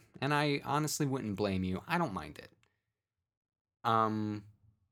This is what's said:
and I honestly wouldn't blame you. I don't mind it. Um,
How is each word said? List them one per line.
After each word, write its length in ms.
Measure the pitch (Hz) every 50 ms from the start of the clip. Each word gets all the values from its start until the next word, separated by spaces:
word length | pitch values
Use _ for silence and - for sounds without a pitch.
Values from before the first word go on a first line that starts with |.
| - _ - -
and 120 | 127 139 147
I 280 | 147 151 147 143 - -
honestly 440 | - 139 151 156 143 - - 151
wouldn't 280 | 135 131 131 107 107 101
blame 280 | 95 104 98 95 92 92
you. 180 | 92 92 87 -
I 100 | - 165
don't 160 | 175 170 135 95
mind 240 | 85 76 78 -
it. 140 | - - - - _ _ _ _ _ _ _ _ _ _ _ _ _ _ _ _ _ _ _ _ _ _ _ _ _ -
Um, 600 | 120 113 110 110 110 110 107 107 107 107 104 107 - - _ _ - _ _ _ _